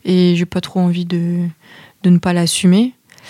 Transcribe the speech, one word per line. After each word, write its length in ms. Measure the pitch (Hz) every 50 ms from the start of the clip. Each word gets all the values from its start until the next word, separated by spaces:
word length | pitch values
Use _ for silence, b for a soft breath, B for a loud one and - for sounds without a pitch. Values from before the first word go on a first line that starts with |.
| -
Et 320 | - 185 180 180 180 175
j'ai 100 | 170 175
pas 140 | 170 - 180
trop 180 | - - - 190
envie 260 | 180 175 170 180 175
de, 340 | 170 175 170 170 170 175 175 175 170 160 B B B B B B B B _ -
de 60 | 180
ne 80 | 175 170
pas 140 | - 180
l'assumer. 600 | 175 175 170 160 - - - 180 180 208 240 254 - _ _ B B B B